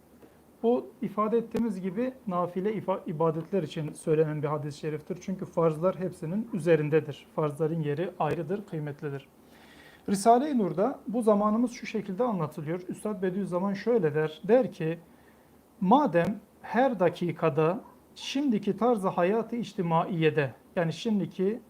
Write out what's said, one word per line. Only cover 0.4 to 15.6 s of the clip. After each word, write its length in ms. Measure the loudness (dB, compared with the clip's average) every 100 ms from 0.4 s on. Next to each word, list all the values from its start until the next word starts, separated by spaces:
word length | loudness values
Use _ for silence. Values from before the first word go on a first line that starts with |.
| _ -4
Bu 240 | 0 0 0 -8
ifade 360 | -8 -2 0 0
ettiğimiz 440 | -2 -4 -4 -4
gibi 320 | -6 -4 -6 -6 -6
nafile 460 | -2 -2 -2 -2
ifa-, 260 | -2 -2 -4 -4
ibadetler 560 | -2 0 0 -2 -2
için 300 | -2 -4 -8
söylenen 500 | -6 0 2 2 0
bir 40 | -2
hadis-i 300 | -2 -4 -8
şeriftir. 400 | -6 -6 -8 -10
Çünkü 240 | -6 -8 -6
farzlar 540 | 0 2 2 0 0
hepsinin 500 | -4 -6 -6 -6 -4
üzerindedir. 720 | -2 4 4 4 0 0 -10 -10 -4
Farzların 460 | -2 0 -2 0
yeri 280 | -2 -2 -4 -2
ayrıdır, 460 | -2 -2 -4 -6 -6
kıymetlidir. 640 | -8 -6 -8 -8 -8 -12 _ -20 -20 -20 -20 -20 -14 -4
Risale-i 480 | 2 6 6 6 0
Nur'da 420 | 0 2 0 -2 -4
bu 140 | 0
zamanımız 500 | 4 4 4 2 0
şu 140 | -2 -8
şekilde 380 | -6 -4 -2
anlatılıyor. 580 | -2 0 -2 -4 -6 -6 -6
Üstad 340 | -8 -6 -2
Bediüzzaman 520 | -2 -2 -2 -2 -2
şöyle 420 | -2 0 2 2 0
der, 260 | -2 -2 4
der 240 | 4 4
ki, 280 | -2 -6 -6 -10 -20 -20 -20 _ -20